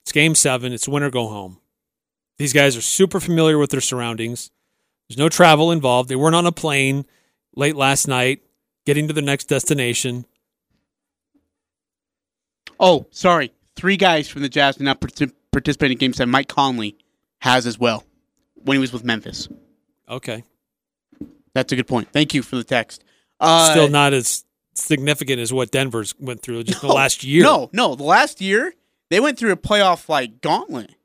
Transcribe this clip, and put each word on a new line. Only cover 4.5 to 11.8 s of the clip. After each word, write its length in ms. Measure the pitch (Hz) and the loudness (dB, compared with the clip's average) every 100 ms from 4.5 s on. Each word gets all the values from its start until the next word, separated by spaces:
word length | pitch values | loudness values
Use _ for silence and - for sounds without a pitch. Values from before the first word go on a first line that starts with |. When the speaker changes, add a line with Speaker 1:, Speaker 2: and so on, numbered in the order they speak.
| _ _ _ _ _ _ | _ _ _ _ _ _
Speaker 1:
There's 100 | 117 | -2
no 120 | 156 | 0
travel 420 | - 175 151 165 | 6 6 8 4
involved. 380 | 170 135 123 127 | 2 2 0 0
They 60 | 131 | 0
weren't 200 | 156 165 | 2 2
on 120 | 175 | 0
a 40 | |
plane 540 | 170 160 139 135 135 135 _ _ _ _ - | -2 -2 0 0 -2 -6 _ _ _ _ -4
late 200 | 143 151 | -2 0
last 320 | 135 135 143 | 0 0 -2
night 340 | 127 127 139 _ _ _ _ - | 0 0 -2 _ _ _ _ -2
getting 220 | 143 151 | -2 0
to 60 | |
their 100 | 151 | -4
next 220 | 143 139 - | -2 -4 -2
destination. 800 | 139 - 147 120 117 131 123 123 _ _ _ _ _ _ _ _ _ _ _ _ _ _ _ | -4 0 -2 -2 -2 -4 -8 -12 _ _ _ _ _ _ _ _ _ _ _ _ _ _ _